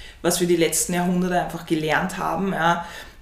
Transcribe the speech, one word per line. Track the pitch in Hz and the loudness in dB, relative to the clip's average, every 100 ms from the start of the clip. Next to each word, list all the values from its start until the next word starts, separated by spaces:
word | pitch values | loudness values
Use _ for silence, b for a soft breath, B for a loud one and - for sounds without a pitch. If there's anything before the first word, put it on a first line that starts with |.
| B B | B B
was | 165 170 | 0 2
wir | 175 | 2
die | 175 | 4
letzten | 160 - - | 4 0 -2
Jahrhunderte | 175 180 180 180 175 | 0 2 2 2 0
einfach | 160 160 - | -2 -6 -2
gelernt | 160 156 147 185 190 | 0 2 0 0 -2
haben, | 160 165 196 | -2 -2 -2
ja. | 156 165 170 B B B B | 0 2 0 B B B B